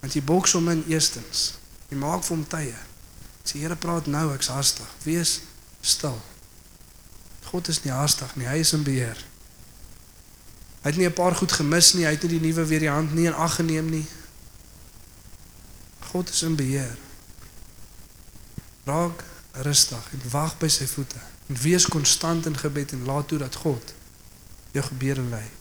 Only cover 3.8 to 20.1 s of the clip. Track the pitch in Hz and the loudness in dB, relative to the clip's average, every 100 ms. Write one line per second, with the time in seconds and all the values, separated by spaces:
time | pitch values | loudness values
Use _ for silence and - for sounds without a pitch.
3.8 | 165 170 147 147 156 135 - 135 139 - | -2 -2 0 0 0 0 -2 0 0 0
4.8 | - - 151 165 165 - - - - - | -8 -8 -2 0 0 -2 -6 -20 -20 -8
5.8 | - - 151 120 - - - - - - | -2 0 0 -6 -12 -20 -20 -20 -20 -20
6.8 | - - - - - - - 180 175 160 | -20 -20 -20 -20 -20 -18 -8 -6 -2 -2
7.8 | 143 131 147 - 131 - 123 147 160 156 | -2 0 2 2 -2 -6 -2 2 4 4
8.8 | 139 131 120 117 - - - - - - | 2 0 0 -4 -14 -20 -20 -20 -20 -20
9.8 | - - - - - - - - - - | -20 -20 -20 -20 -20 -20 -20 -20 -20 -6
10.8 | 143 156 180 175 180 180 180 - 147 170 | -2 4 4 4 2 4 2 2 4 8
11.8 | 170 185 160 151 175 165 160 165 160 156 | 8 8 4 2 2 2 2 2 2 4
12.8 | 156 147 160 160 170 147 160 - 165 156 | 4 2 2 4 2 4 0 2 2 2
13.8 | 160 160 151 - - - - - - - | 0 -2 -4 -12 -18 -20 -20 -20 -20 -20
14.8 | - - - - - - - - - - | -20 -20 -20 -20 -20 -20 -20 -20 -20 -20
15.8 | - - - 180 175 - 165 160 131 139 | -20 -16 -6 -4 -2 0 2 2 2 0
16.8 | 127 117 - - - - - - - - | -2 -6 -14 -20 -20 -20 -20 -20 -20 -18
17.8 | - - - - - - - - - - | -18 -18 -20 -20 -20 -20 -14 -14 -16 -12
18.8 | - 147 175 165 - - - 131 135 139 | -2 0 0 -2 -14 -16 -16 -6 2 4
19.8 | - 117 107 | 4 0 -10